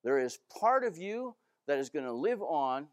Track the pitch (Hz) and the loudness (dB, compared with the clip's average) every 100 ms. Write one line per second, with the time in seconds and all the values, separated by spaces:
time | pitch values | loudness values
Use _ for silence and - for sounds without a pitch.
0 | 117 135 127 - _ - 220 262 247 165 | 2 2 2 -4 _ 0 4 4 2 -4
1 | 190 220 208 226 _ _ - 139 135 151 | -6 -6 -6 -12 _ _ -2 -2 0 -4
2 | 127 120 185 233 143 156 135 131 147 | -4 -2 0 0 -2 0 0 -2 -6